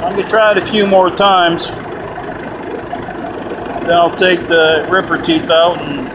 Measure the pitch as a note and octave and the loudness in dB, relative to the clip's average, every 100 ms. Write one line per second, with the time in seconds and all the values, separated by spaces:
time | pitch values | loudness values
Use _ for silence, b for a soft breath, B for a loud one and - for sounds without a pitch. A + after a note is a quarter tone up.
0 | - G3+ - G#3+ G#3+ G3+ - G#3+ G3+ F#3+ | -2 -4 0 2 4 2 0 0 4 4
1 | F3+ F3 G3+ F#3+ E3+ E3 - - - - | 4 2 4 4 2 0 -2 -4 -10 -10
2 | - - - - - - - - - - | -10 -10 -10 -10 -12 -12 -10 -10 -8 -10
3 | - - - - - - - - - E3+ | -8 -8 -8 -8 -10 -10 -8 -6 0 2
4 | E3+ - F#3 F3 - E3 D#3+ D#3+ D3 F#3 | 2 2 2 2 2 4 4 2 2 0
5 | F#3 E3 - D#3+ - D#3+ E3+ E3 D3 C#3+ | 0 -2 0 0 4 4 4 2 -4 -6
6 | B2 | -8